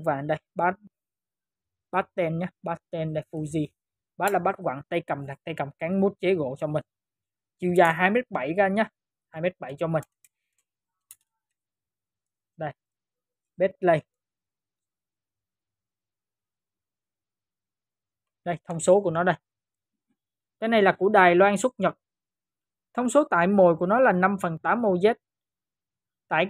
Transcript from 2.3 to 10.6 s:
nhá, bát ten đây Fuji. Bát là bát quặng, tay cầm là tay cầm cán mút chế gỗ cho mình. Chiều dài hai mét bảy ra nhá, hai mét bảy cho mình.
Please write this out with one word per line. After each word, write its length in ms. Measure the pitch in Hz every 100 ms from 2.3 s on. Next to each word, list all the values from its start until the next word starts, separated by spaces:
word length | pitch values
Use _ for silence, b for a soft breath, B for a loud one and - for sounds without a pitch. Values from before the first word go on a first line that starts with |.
| 165
nhá, 80 | 180 _
bát 200 | 170 165 _
ten 240 | 165 160
đây 100 | 156 -
Fuji. 360 | 160 151 156 151 _ _ _ _ -
Bát 140 | 185
là 80 | 185
bát 160 | 175 196
quặng, 180 | 180 131 -
tay 140 | 175 -
cầm 180 | 143 139
là 100 | 139
tay 100 | - 160
cầm 120 | 143 -
cán 220 | 165 196
mút 120 | 196 -
chế 160 | 180 190
gỗ 200 | 135 139
cho 80 | 156
mình. 160 | 151 - _ _ _ _ _ _ -
Chiều 160 | 180
dài 200 | 180 170
hai 180 | 165 185
mét 200 | 226 247
bảy 220 | 170 135
ra 140 | 175 190
nhá, 220 | 202 208 _ _ _ _
hai 120 | 160
mét 180 | 175 -
bảy 160 | 131 143
cho 80 | 165
mình. 160 | 160 - _ _ _ _ _